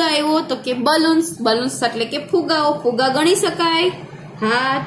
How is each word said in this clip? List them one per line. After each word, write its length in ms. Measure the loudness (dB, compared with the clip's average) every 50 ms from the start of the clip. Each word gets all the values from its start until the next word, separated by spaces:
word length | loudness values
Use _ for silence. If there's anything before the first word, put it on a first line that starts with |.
| 0 2
આવ્યો? 360 | 0 0 0 2 0 0 0 -2 -6
તો 80 | -6 -4
કે 120 | -6 -4 0 2
balloons. 460 | 2 4 4 4 4 2 2 0 -2 -4 -2 0
Balloons 340 | 2 2 2 0 -4 -4 -2 -2 -2
એટલે 160 | -2 -2 -4 -4 -4
કે 140 | -8 -4 0
ફુગાઓ. 460 | 0 0 2 2 0 2 2 0 0 0 0
ફુગા 300 | 0 0 2 0 2 2
ગણી 240 | 2 4 4 4 2 2
શકાય? 420 | -2 0 0 0 0 2 2 0 0 -2 -4 -14 -16 -16 -16 -16 -16 -8 -4 0
હા. 320 | 0 2 2 0 0 -2 -2 -2